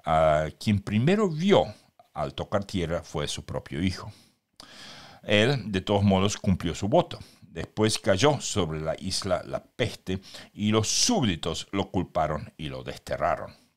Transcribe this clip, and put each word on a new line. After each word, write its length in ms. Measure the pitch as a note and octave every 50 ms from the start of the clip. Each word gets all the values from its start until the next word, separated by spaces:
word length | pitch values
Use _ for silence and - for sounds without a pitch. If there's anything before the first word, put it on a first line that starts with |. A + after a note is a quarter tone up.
| _
a 440 | E2 D#2+ D#2 D#2+ D#2 D2+ D2+ D#2 D#2 - _
quien 220 | - A2+ G#2+ G2
primero 480 | - - G2+ G#2+ B2 E3 G3 G#3+ A3 F#3
vio 440 | D#3 D3+ E3+ G3+ F#3 A#2+ D2+ - - - _ _ _ - - _ _
al 200 | - D2 C#2 -
tocar 300 | - D#2+ - - G2 G2
tierra 400 | - - F#2 E2+ D#2 F2 E2 -
fue 240 | - - D#2+ D2+ D2
su 160 | - - D2
propio 360 | - C#2+ - - - C2 D2
hijo. 320 | F#2 F#2+ E2+ - - A2+ - - _ _ _ _ _ _ _ _ - - - - - - - - - - - -
Él, 480 | - - G#2 G#2 A2 C3 C#3+ B2+ F#2 A2
de 120 | G2 F#2+
todos 200 | - - G#2 G2+
modos, 340 | G2 G2+ F#2+ F#2 F#2+ G2 -
cumplió 380 | - - G#2 F2+ - - E2+ D#2+
su 140 | - - G2+
voto. 320 | C3 F3+ E3+ - - - - - - _
Después 580 | - _ - D#2+ D#2+ - _ - G#2+ A2 G#2+ -
cayó 400 | - A2 G2 F#2+ C3+ D3 C#3+ G#2
sobre 400 | - - - G2+ F2 D#2 D#2 D#2
la 160 | D#2+ D#2 D#2 -
isla 460 | D2 F#2+ F#2 - - G2 F2 D#2+ -
la 160 | - C#2 -
peste 560 | - _ _ - - - - - _ - F#2 F#2+ - - - - - -
y 200 | _ - G#2 G#2+
los 160 | G#2+ A2 G2+ -
súbditos 800 | - - - - B3 F3+ C3+ G#2 E2+ D#2 - E2+ D#2+ - - _
lo 220 | - G2 F#2+ -
culparon 600 | - F#2+ E2+ - _ E2+ D#2 D2+ D#2 D2 C#2+ - _
y 140 | - D#2 C#2+
lo 120 | C2 C2
desterraron. 720 | B1 C#2 - - _ - C2+ B1+ - F2 D#2 - - - - _ _ _ _